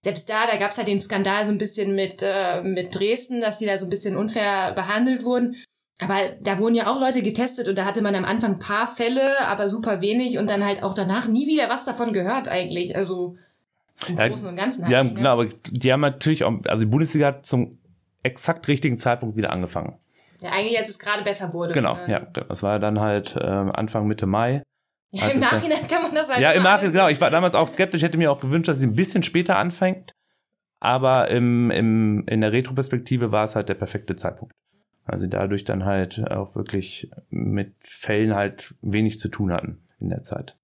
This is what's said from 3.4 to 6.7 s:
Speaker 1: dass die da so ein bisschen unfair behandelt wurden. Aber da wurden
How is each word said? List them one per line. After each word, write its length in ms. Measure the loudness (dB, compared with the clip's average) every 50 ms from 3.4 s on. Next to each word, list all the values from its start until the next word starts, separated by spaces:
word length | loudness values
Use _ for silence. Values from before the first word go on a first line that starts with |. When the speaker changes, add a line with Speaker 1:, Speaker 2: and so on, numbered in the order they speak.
Speaker 1:
dass 160 | -2 -2 -2 -2
die 80 | -2
da 120 | -2 -2 -2
so 80 | -4
ein 40 | -4
bisschen 260 | -4 -4 -2 -2 -2
unfair 560 | -2 -2 -2 0 0 0 0 0 0 -2 -2 -4
behandelt 500 | -4 -4 -2 0 0 2 2 0 0 -2
wurden. 320 | -2 0 0 0 -2 -4 -8 -16 _ _ _ _ _ _ _
Aber 200 | -4 -2 0 0 0 -2 -4 -6
da 180 | -4 -4 -2 0
wurden 160 | 2 2